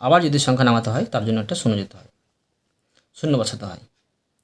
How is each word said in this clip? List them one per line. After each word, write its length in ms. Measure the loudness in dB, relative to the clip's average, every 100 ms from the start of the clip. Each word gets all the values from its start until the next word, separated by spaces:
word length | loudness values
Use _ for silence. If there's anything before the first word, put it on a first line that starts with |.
আবার 180 | 2 4 4
যদি 120 | 0 0
সংখ্যা 200 | 2 4
নামাতে 200 | 2 0
হয়, 140 | -4 -2
তার 100 | -4
জন্য 140 | -2 -2
একটা 160 | -4 -4
শূন্য 140 | -2 -2
যেতে 160 | -6 -14
হয়, 140 | -20 _ _ _ _ _ _ _ _ _ _ -6
শূন্য 160 | -2 0
বসাতে 260 | -2 -6 -12
হয়। 160 | -14 -20 _ _ _ _ _